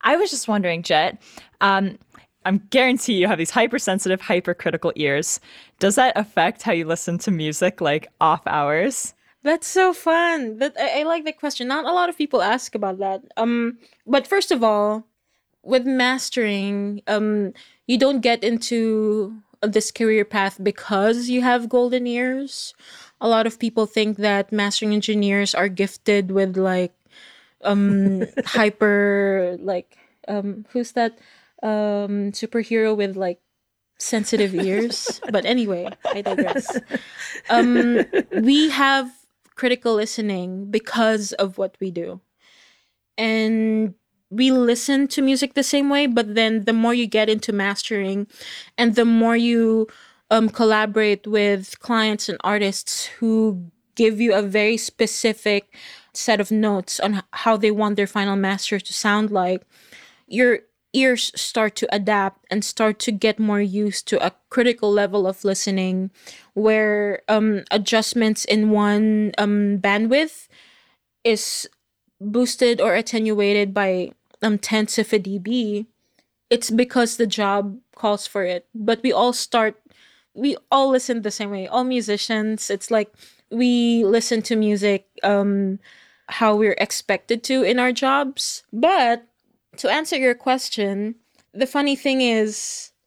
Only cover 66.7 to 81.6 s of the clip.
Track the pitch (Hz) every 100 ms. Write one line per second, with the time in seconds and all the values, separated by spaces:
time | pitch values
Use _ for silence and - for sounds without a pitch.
66.7 | 214 214 208 208 196 - 214 220 202 -
67.7 | 220 196 226 220 240 220 214 - 214 214
68.7 | 208 208 208 214 214 214 - 208 208 202
69.7 | 202 196 208 226 277 320 - - _ -
70.7 | _ _ _ _ _ 233 220 - - -
71.7 | _ _ _ _ - 202 226 247 - 247
72.7 | 233 202 185 226 233 220 208 202 208 202
73.7 | 196 196 185 180 - _ - 214 208 -
74.7 | 214 214 - 214 214 190 196 185 247 214
75.7 | 208 220 _ _ _ _ _ - 240 -
76.7 | 226 247 254 226 - 226 - 202 202 202
77.7 | 214 _ - 214 208 - 202 180 180 -
78.7 | 226 214 233 254 - 240 240 - 240 214
79.7 | 208 _ _ _ _ _ - 277 - -
80.7 | 277 269 262 247 233 208 - 208 196